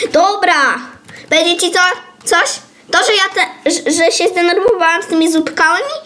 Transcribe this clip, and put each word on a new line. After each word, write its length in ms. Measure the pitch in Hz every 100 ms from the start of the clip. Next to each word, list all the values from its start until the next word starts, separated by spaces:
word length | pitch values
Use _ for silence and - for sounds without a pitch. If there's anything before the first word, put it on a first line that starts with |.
| -
Dobra, 680 | 302 381 403 359 311 262 185 - - - - -
będzie 260 | 311 330 349
ci 140 | 349
to 100 | 349 359 480 - -
coś? 260 | - 339 392 - - - -
To, 80 | 339
że 100 | 381
ja 80 | 415 381
te, 360 | 392 330 - -
że, 220 | 339 -
że 200 | 330 330
się 160 | - 339
zdenerwowałam 760 | 359 349 381 403 381 330 339
z 40 | -
tymi 260 | 320 330
zupkami 520 | 320 302 - 320 359 554 622